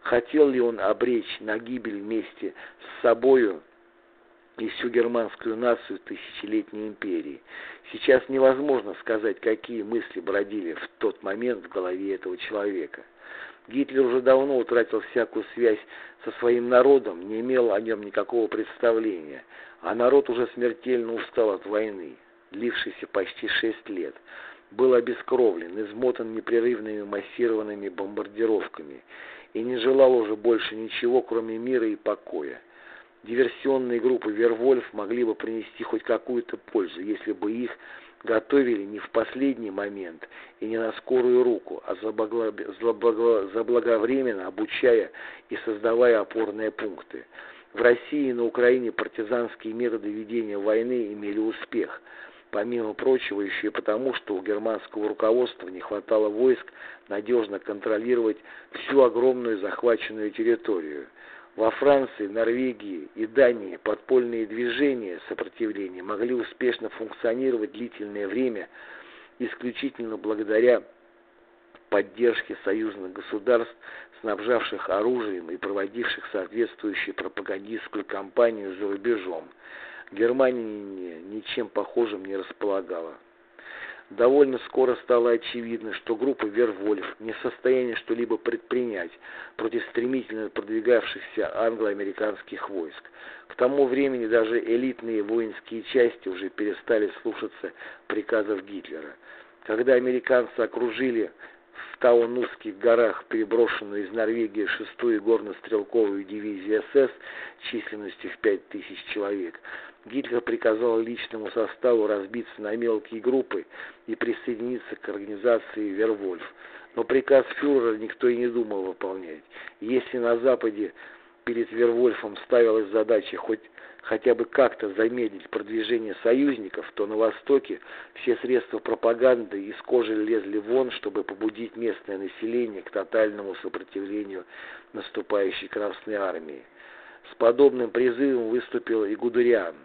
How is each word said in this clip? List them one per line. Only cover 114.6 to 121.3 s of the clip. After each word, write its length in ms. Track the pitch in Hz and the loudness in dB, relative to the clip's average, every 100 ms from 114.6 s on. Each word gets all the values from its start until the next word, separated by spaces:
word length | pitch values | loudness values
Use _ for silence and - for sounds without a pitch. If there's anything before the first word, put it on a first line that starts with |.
| 120 123 - - | -6 -8 -10 -12
к 140 | - | -8
организации 800 | 101 101 101 117 113 - 110 107 | -10 -8 -2 2 2 0 -6 -6
«Вервольф». 540 | 95 110 104 98 85 - - - - - - | 0 0 0 -4 -8 -12 -18 -20 -20 -10 -6
Но 80 | |
приказ 420 | 117 131 - 135 120 - | 0 0 6 6 6 -2
фюрера 380 | 143 139 117 110 | 2 4 2 0
никто 300 | 110 - 127 | -6 0 2
и 100 | 120 | 2
не 100 | 123 | 0
думал 360 | 117 110 101 | 0 -2 -2
выполнять. 600 | 95 90 95 95 85 78 _ - - _ | -4 -6 -8 -8 -10 -16 _ -18 -18 _
Если 360 | 107 127 120 127 | 0 0 0 -2
на 200 | 117 117 | 2 2
Западе 560 | 127 123 113 104 98 - - - - | 4 2 0 -2 -6 -6 -20 -20 -20